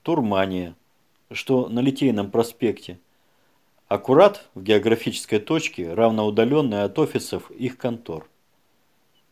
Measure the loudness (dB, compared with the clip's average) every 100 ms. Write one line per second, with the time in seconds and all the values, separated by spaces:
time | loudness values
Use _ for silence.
0 | -4 -2 0 0 0 -2 -8 -14 _ _
1 | _ _ _ -10 0 0 0 0 0 2
2 | 0 0 0 0 -2 -2 -4 -4 -12 -20
3 | _ _ _ _ _ _ _ _ _ -6
4 | 2 6 6 2 -12 -8 2 2 4 0
5 | 0 -8 -4 -4 0 -4 -4 -8 -6 2
6 | 2 2 2 2 2 2 0 -2 -2 0
7 | -2 -2 -6 -8 -10 -10 -10 -6 -8 -8
8 | -10 -14 -14 _ _ _ _ _ _ _
9 | _ _ _